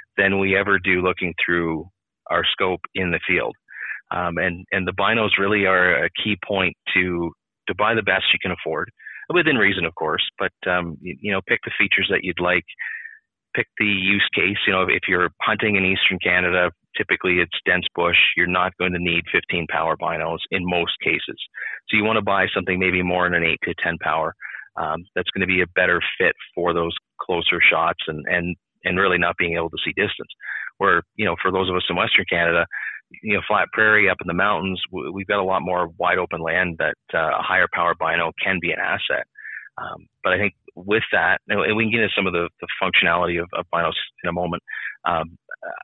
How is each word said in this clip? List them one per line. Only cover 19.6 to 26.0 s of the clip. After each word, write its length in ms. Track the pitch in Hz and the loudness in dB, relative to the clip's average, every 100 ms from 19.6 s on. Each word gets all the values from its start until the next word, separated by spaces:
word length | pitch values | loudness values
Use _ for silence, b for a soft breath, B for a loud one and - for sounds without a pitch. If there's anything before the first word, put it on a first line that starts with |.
| 78 | -2
power 280 | 80 80 78 | 0 0 0
binos 420 | 82 82 80 82 - | -2 -2 -4 -4 -4
in 100 | 95 | -4
most 300 | 87 87 82 - | 0 0 0 -2
cases. 340 | 92 76 - - - B B B - | -2 -2 -4 -12 -14 B B B -4
So 80 | 107 | 0
you 60 | |
wanna 180 | 107 110 | 2 2
buy 240 | 101 98 92 | 2 2 2
something 260 | 98 95 92 | 0 0 0
maybe 220 | 92 90 | 2 2
more 260 | 90 90 90 | 2 2 2
in 60 | |
an 100 | 87 | 2
eight 160 | 82 - | 0 0
to 100 | - 82 | -4 -4
ten 140 | 85 85 | -4 -2
power, 320 | 80 78 80 - B B B - | -2 0 -2 -6 B B B -8
um, 260 | 78 82 87 | -4 -6 -6
that's 160 | 90 90 | -6 -4
gonna 160 | 95 92 | -2 0
be 140 | 90 | 2
a 60 | 87 | 2
better 340 | 90 90 87 | 2 2 2